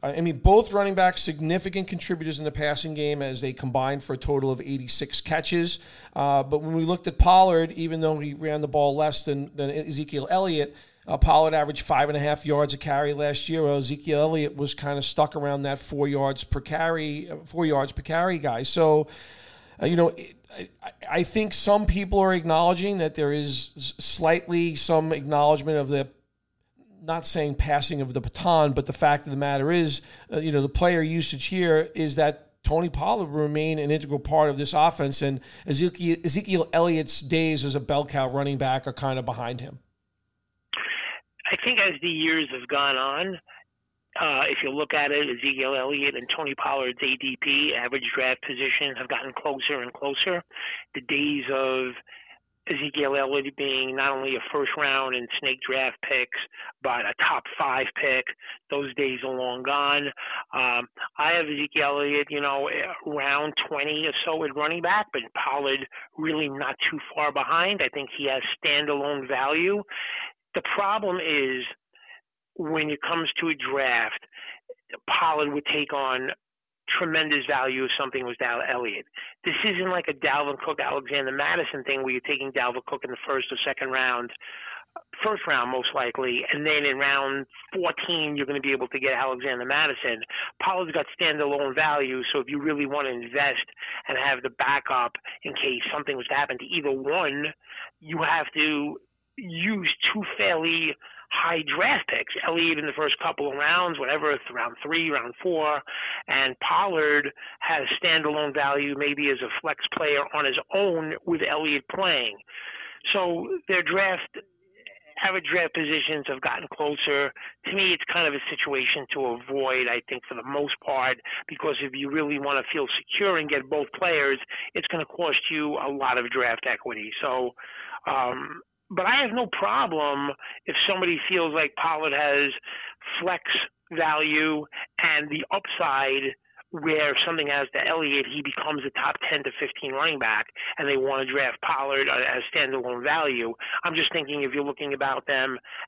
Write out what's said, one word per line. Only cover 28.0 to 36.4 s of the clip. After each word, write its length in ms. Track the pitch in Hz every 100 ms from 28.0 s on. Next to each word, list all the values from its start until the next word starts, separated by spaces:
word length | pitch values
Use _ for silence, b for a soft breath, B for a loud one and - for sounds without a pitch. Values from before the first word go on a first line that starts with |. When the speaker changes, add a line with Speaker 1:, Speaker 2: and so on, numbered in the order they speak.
Speaker 1:
of 100 | 131
the 100 | 127
baton, 520 | - - 175 165 151
but 140 | 135 139
the 60 |
fact 340 | 127 151 147 147
of 40 |
the 60 | 139
matter 340 | 143 139 139
is, 300 | 175 160 135 B B B
uh, 60 | -
you 120 | 156
know, 120 | 147
the 60 | 139
player 340 | - 175 175
usage 420 | 156 165 156 139 -
here 460 | 185 175 156 160
is 220 | - 156 139
that 480 | 151 151 - _
Tony 260 | - 160 170
Pollard 360 | 143 170 226 165
will 160 | 151
remain 360 | 151 151 156 156
an 140 | 147
integral 280 | 151 147 143
part 300 | 143 156 151
of 80 | 139
this 160 | 143
offense, 480 | 151 151 - 139 139
and 200 | 139 135 B B -
Ezekiel, 500 | 139 175 175 175 165 170
Ezekiel 420 | 147